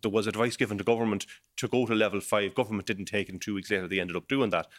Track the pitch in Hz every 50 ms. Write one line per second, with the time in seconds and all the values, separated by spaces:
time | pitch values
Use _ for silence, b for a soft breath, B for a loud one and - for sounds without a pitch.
0 | - 110 98 113 101 110 98 107 117 120 - - 131 104 107 98 98 117 117 113
1 | 117 110 101 98 - B B B B B - - - 110 - 127 123 113 113 107
2 | 107 101 95 98 - - 113 104 101 98 - 131 123 104 110 98 95 - 107 95
3 | 95 - 104 101 98 92 92 87 - 107 101 98 92 - 104 95 92 85 95 92
4 | 90 90 85 87 - - 139 135 127 104 90 85 80 - B